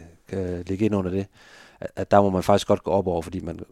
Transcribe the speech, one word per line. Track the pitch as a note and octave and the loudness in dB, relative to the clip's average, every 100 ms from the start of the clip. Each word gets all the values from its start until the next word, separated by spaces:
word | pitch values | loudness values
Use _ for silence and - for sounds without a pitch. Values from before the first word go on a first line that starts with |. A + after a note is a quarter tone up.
| E2 - - | -10 -20 -10
kan | F#2+ F#2 F2 | -6 -6 -6
ligge | F2 F#2+ G#2+ | -6 0 0
ind | G2+ | 2
under | F#2 | 0
det, | F#2+ G2 _ - - - - | -2 -4 _ -20 -20 -20 -14
at, | - - | -10 -6
at | F#2+ | 2
der | G2+ | 4
må | G2+ | 6
man | F#2 | 2
faktisk | E2+ G2+ - | 4 2 2
godt | G2+ | -2
gå | - | 0
op | F#2+ F#2 | 0 0
over, | E2+ | -2
fordi | F2 F2+ | -4 -8
man, | E2+ E2+ - | -8 -12 -14